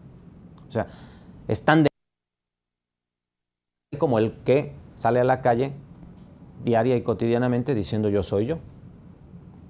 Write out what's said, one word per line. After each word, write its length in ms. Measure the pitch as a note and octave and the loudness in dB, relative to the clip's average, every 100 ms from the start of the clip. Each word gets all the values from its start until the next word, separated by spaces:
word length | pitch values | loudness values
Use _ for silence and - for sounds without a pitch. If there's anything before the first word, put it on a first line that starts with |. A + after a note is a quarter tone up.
| - - - - - - - | -20 -20 -20 -20 -20 -20 -8
O 40 | |
sea, 140 | A#2 - - - - - - - | -6 -6 -10 -20 -20 -20 -18 -6
es 160 | A2 | -4
tan 200 | - D#3+ | 2 4
de 60 | D3 _ _ _ _ _ _ _ _ _ _ _ _ _ _ _ _ _ _ _ - D3 | 2 _ _ _ _ _ _ _ _ _ _ _ _ _ _ _ _ _ _ _ -16 -4
como 200 | D#3+ A2+ | 0 2
el 160 | A2 - | 0 -2
que 300 | - C3+ D3 - - | 2 2 0 -12 -20
sale 260 | - A2+ B2 | -4 0 2
a 40 | |
la 160 | B2+ C3 | 2 2
calle 320 | B2+ A#2+ C#3 C#3 - - - - - - - - | 2 0 -2 -6 -18 -20 -20 -20 -20 -20 -20 -8
diaria 320 | A#2+ A2+ B2 A#2+ | 0 2 2 0
y 60 | |
cotidianamente 720 | - G2 A#2 A#2 B2 A#2+ A#2+ | 0 -2 0 0 0 0 0
diciendo, 360 | A2+ F#2+ G#2+ G#2+ | -2 -2 -2 0
"Yo 120 | G2+ | 0
soy 240 | F#2+ G2+ A#2 | 0 -2 -2
yo". 120 | E3 - - - - - - - - - - - | -4 -8 -20 -20 -20 -20 -20 -20 -20 -20 -20 -20